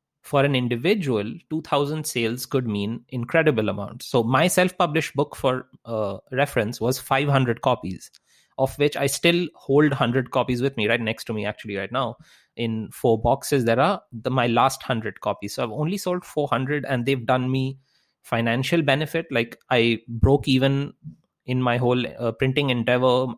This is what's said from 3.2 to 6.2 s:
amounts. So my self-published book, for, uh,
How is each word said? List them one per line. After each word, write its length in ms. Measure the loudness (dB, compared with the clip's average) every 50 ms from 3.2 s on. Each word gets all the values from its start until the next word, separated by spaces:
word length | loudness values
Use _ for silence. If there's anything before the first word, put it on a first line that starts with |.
| -4 0 2 2 4 4 2 2 2 0
amounts. 380 | -2 -4 -6 -10 -10 -14 -8
So 160 | -2 0 0 2
my 240 | 2 2 2 2
self-published 680 | 2 2 2 2 2 2 0 0 0 0 -2 -4 -2 -2
book, 200 | -2 -4 -4 -4
for, 320 | -4 -2 -2 -2 -2 -4 _ _ -20 -12
uh, 340 | -8 -4 -4 -2 -4 -4 -8